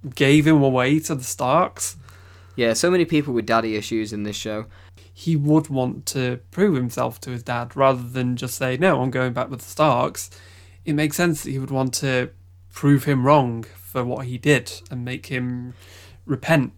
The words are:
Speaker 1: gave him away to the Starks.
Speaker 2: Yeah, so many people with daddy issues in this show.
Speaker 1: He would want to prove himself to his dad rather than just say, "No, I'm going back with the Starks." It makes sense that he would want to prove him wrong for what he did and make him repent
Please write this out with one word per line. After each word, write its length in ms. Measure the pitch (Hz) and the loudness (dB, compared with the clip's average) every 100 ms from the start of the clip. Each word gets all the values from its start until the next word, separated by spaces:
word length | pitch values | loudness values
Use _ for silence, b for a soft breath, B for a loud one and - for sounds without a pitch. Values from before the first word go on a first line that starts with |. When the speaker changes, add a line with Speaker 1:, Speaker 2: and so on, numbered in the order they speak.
| 147 | -12
Speaker 1:
gave 320 | 123 135 151 151 | 0 6 6 6
him 160 | 160 | 6
away 360 | 139 127 127 156 | 4 2 2 0
to 140 | 151 | -2
the 100 | 147 | -8
Starks. 720 | 123 - 127 151 180 - - - b b b b b - | -6 -6 0 2 0 -4 -10 -10 b b b b b -2
Speaker 2:
Yeah, 160 | 117 | 0
so 180 | 113 170 | 2 2
many 140 | 180 | 2
people 300 | 165 156 147 | 2 2 0
with 120 | 120 104 | -2 0
daddy 300 | 113 113 107 | 0 0 -4
issues 360 | 101 113 107 | -4 -4 -4
in 100 | 107 | -6
this 140 | 104 101 | -6 -6
show. 300 | 110 107 107 b b b b | -8 -8 -10 b b b b
Speaker 1:
He 240 | - - 160 | -10 -2 0
would 320 | 143 156 151 | 4 2 2
want 380 | 135 127 - - | -4 -4 -4 -8
to 340 | 139 127 123 - | -4 -4 -4 -10
prove 240 | - 208 | 0 2
himself 460 | 147 123 - 123 120 | 2 -2 -4 -6 -6
to 80 | - | -12
his 120 | 123 | -10
dad 340 | 120 120 120 135 | -6 -6 -6 2
rather 260 | 135 127 | 4 4
than 340 | 123 127 123 123 | -2 -2 -2 -2
just 200 | 127 - | -6 -4
say, 200 | 131 127 | -4 2
"No, 260 | 185 143 | 2 2
I'm 80 | 131 | 0
going 220 | 131 127 | -2 -2
back 180 | 120 - | -2 -6
with 100 | 127 | -8
the 100 | - | -12
Starks." 600 | - 151 123 131 - - b b b b b | 0 2 2 0 -4 -14 b b b b b
It 100 | - | -4
makes 220 | 147 156 147 | -2 -2 2
sense 260 | 175 147 | 0 0
that 80 | - | -6
he 80 | 135 | -8
would 120 | 131 | -4
want 220 | 135 131 | -2 -2
to 360 | 123 139 127 127 - - - - | -2 -2 -2 -2 -8 -20 -20 -20
prove 320 | - 143 143 | -2 4 4
him 220 | 147 139 127 | 4 2 6
wrong 380 | 147 127 117 | 6 4 -4
for 380 | 113 - - 131 | -10 -18 -10 -6
what 220 | 123 123 131 | -4 -6 -8
he 120 | 123 | -4
did 340 | 147 139 123 - - | 2 2 2 -16 -12
and 140 | 127 | -10
make 220 | 123 127 - | -8 -10 -8
him 480 | 131 123 123 123 127 B B B B | -6 -4 -6 -10 -16 B B B B
repent 480 | - 135 - 160 120 | -8 -6 2 2 2